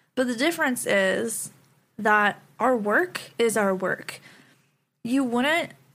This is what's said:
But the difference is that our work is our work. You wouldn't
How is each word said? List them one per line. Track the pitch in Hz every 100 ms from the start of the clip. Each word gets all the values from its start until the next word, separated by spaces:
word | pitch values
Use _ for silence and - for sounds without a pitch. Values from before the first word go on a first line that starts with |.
| _
But | - 254
the |
difference | 233 302 339 294 247 -
is | 202 190 190 226 - - - _ _ _ -
that | 214 214 208 190 _ -
our | 233 247
work | 202 233 359 - - -
is | 233 214
our | 202
work. | 190 185 - - - - - - _ _ _ _ _
You | 233 269
wouldn't | 254 240 269 330 302 - _